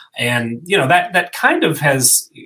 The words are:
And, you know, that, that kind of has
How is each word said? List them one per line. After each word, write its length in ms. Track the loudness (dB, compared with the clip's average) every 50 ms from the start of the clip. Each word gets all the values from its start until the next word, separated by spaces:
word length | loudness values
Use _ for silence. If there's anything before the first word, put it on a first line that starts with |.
| -20 _ _
And, 440 | -4 -2 -2 0 -2 -2 -4 -6 -10 -4
you 120 | -2 0
know, 120 | 0 2 4
that, 240 | 2 2 2 0
that 200 | -2 -2 -2 -2
kind 320 | -4 0 0 0 2 2 0
of 140 | 0 0 0
has 520 | 2 2 2 2 2 2 0 0 -2 -8 _ -20 -20